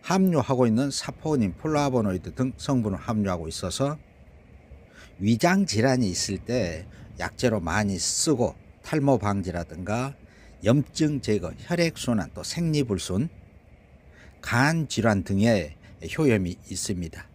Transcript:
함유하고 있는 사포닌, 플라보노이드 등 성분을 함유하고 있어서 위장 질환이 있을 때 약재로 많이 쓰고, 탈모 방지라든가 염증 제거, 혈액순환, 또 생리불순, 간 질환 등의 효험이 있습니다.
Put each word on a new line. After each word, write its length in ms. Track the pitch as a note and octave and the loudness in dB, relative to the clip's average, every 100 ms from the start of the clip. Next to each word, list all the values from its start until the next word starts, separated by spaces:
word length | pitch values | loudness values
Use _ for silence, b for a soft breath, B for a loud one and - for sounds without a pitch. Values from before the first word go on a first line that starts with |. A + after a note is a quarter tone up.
함유하고 640 | - F#3 F#3+ E3 A2+ B2+ B2 | 2 2 4 2 2 4 4
있는 220 | A2 C#3 | 4 0
사포닌, 640 | - - C3 D#3 D3+ G2+ E2 | -4 -8 -8 -2 2 0 -2
플라보노이드 800 | D#3 D3+ C#3+ B2+ G#2 F#2 - | -2 0 2 2 0 -2 -6
등 200 | - C3 - | -6 -6 -4
성분을 400 | - C3+ G#2+ F2+ | -2 0 0 -4
함유하고 500 | - A2 G2 F2 D#2+ | -4 -2 0 -2 -4
있어서 500 | - F#2 - C#3 D3+ - - - - - - - - - B B - | -6 -6 -2 -4 -4 -14 -20 -20 -20 -20 -20 -20 -20 -20 B B -4
위장 460 | G2 A2+ E3+ F#3+ G3 | 0 2 4 4 2
질환이 440 | G#2 B2 B2+ A2 | 2 2 2 0
있을 280 | E2+ - F#2+ | -2 -4 -6
때 500 | - B2 F#2 D#2+ F2+ B B - | -4 -2 -2 -6 -12 B B -8
약재로 400 | E2+ - B2 G#2+ | -8 0 0 0
많이 380 | D#2+ F2+ G#2 F#2+ | 0 0 0 -2
쓰고, 580 | - - - C3 A#2 - - - | -4 -2 0 2 0 -2 -20 -20
탈모 340 | - D#3+ C#3+ B2 | -4 0 2 2
방지라든가 1000 | G#2 G2+ F#2 E2+ E2+ D#2+ F#2 A2 C3+ C3+ B B B B | 2 -2 -2 -6 -8 -10 -4 -4 -4 -10 B B B B
염증 580 | G2 C#3 C#3 - D#3 D3 | 2 4 2 0 0 0
제거, 300 | A#2 G#2 E2+ - | 0 0 -2 -10
혈액순환, 760 | - F3 E3 - - A2+ D#2 | -4 0 0 0 -2 -2 -2
또 100 | - | -8
생리불순, 880 | - - E3+ D3+ B2 G2 - F#2 D#3+ - - - - - - - - B B B | -8 -4 0 0 0 -2 -2 -2 -2 -6 -20 -20 -20 -20 -20 -20 -20 B B B
간 460 | - A#2+ C#3 E3 D3+ | -2 2 2 2 -2
질환 360 | - A2+ G#2 | 0 2 2
등의 520 | E2+ G2 A2+ G#2+ D#2 - B B D#2+ - | 2 2 4 4 0 -10 B B -12 0
효험이 400 | D3+ A2 F2+ F#2 - | 4 4 2 -6 -10
있습니다. 600 | F#2+ - F#2 E2+ - - | -10 -6 -4 -6 -10 -20